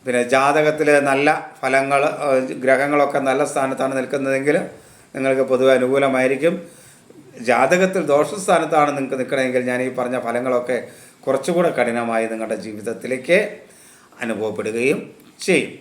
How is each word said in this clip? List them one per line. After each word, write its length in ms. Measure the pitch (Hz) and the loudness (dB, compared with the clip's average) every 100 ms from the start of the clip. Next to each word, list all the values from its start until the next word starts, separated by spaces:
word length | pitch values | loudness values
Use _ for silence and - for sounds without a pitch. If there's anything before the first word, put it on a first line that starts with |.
| 127 | -2
പിന്നെ 160 | 123 | -2
ജാതകത്തിൽ 760 | 120 131 139 151 151 151 147 147 | 2 4 4 4 2 2 4 4
നല്ല 500 | 139 139 147 160 - - | 4 2 2 0 -4 -6
ഫലങ്ങൾ, 420 | 131 135 139 139 | 0 0 2 2
ഏഹ്, 480 | 147 151 143 131 131 | 0 -2 0 0 0
ഗ്രഹങ്ങളൊക്കെ 680 | - 127 131 143 147 143 147 | -4 2 2 2 2 2 0
നല്ല 260 | 135 131 | 0 0
സ്ഥാനത്താണ് 520 | 143 147 135 135 135 135 | 0 -2 -2 -2 -2 -2
നിൽക്കുന്നതെങ്കിൽ 640 | 127 143 135 135 139 160 185 - - - _ | -4 -4 -2 -2 0 0 -2 -14 -20 -20 _
നിങ്ങൾക്ക് 280 | 139 135 131 | -4 0 0
പൊതുവെ 320 | 131 127 131 | 2 4 4
അനുകൂലമായിരിക്കും. 920 | 131 127 139 139 127 127 131 156 185 - - - - _ - - - | 4 2 2 2 2 0 2 0 -2 -10 -20 -20 -20 _ -20 -20 -10
ജാതകത്തിൽ 640 | 117 117 131 180 185 190 151 | 0 2 4 4 2 0 2
ദോഷസ്ഥാനത്താണ് 920 | 143 151 208 190 175 151 156 - 139 | 2 2 -2 0 2 2 2 2 0
നിങ്ങൾക്ക് 220 | 131 131 | -4 -4
നിൽക്കണമെങ്കിൽ 420 | 127 135 131 127 | -4 -2 0 0
ഞാൻ 220 | 123 123 | -2 -2
ഈ 120 | 127 | -4
പറഞ്ഞ 260 | 123 123 127 | -4 -4 -4
ഫലങ്ങളൊക്കെ 680 | 117 117 131 123 120 120 - - - _ - | -4 -4 0 -2 -2 -4 -6 -20 -20 _ -2
കുറച്ചുകൂടെ 440 | 135 156 175 170 | -2 0 0 0
കഠിനമായി 560 | 135 120 117 117 113 113 | 0 -2 -2 -2 -2 -2
നിങ്ങളുടെ 280 | 113 110 | -6 -6
ജീവിതത്തിലേക്ക് 1000 | 107 104 107 104 110 120 127 - 180 208 - - - - - _ - | -6 -8 -10 -10 -8 -6 -6 2 0 0 -8 -20 -20 -20 -20 _ -12
അനുഭവപ്പെടുകയും 920 | 117 104 110 101 107 113 127 165 - - - _ | -8 -4 -4 -4 -6 -2 0 0 -6 -20 -20 _
ചെയ്യും. 280 | - 170 92 76 | 0 0 0 -12